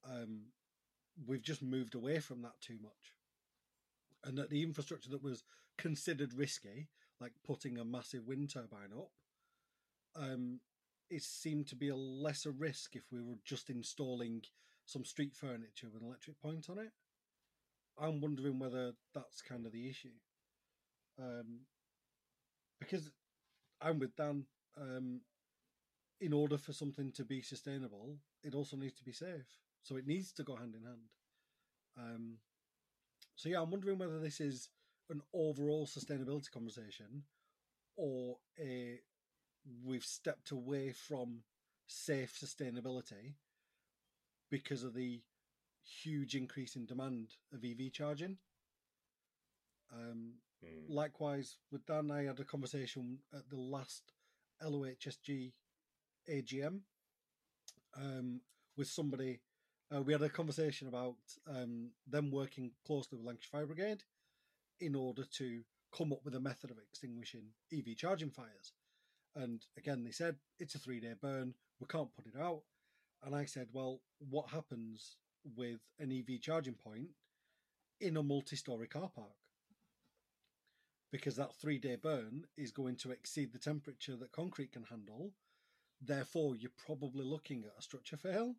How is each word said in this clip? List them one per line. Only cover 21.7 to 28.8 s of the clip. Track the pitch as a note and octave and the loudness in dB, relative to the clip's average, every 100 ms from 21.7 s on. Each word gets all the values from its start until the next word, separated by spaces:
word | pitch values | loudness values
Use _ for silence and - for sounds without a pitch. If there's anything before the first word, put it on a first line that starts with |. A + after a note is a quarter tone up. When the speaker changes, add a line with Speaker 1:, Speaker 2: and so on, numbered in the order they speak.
| _ _ _ _ _ _ _ _ _ _ _ | _ _ _ _ _ _ _ _ _ _ _
Speaker 1:
because | C#3+ F#3+ D3+ - _ _ _ _ _ _ | -2 -2 -2 -12 _ _ _ _ _ _
I'm | D#3 D#3+ | 4 4
with | C3 - | 4 2
Dan, | D3+ C#3+ C3+ _ _ - | 2 2 -2 _ _ -10
um, | C3+ B2+ B2+ B2 - _ _ _ _ _ _ _ _ _ | -4 -2 -2 -2 -6 _ _ _ _ _ _ _ _ _
in | F#3 | 6
order | D3 D3 C#3+ | 8 8 6
for | C#3+ | 2
something | D3 D3 C#3 C3+ | -2 -2 0 -2
to | - A#2 | -2 -2
be | C3+ | -2
sustainable, | A#2+ C3 - C#3 C3 G2+ A#2 D3 _ _ | -2 -8 -4 -2 -4 -6 -8 -10 _ _
it | D3+ | -2
also | C#3 C#3 | 0 0
needs | C#3 | -2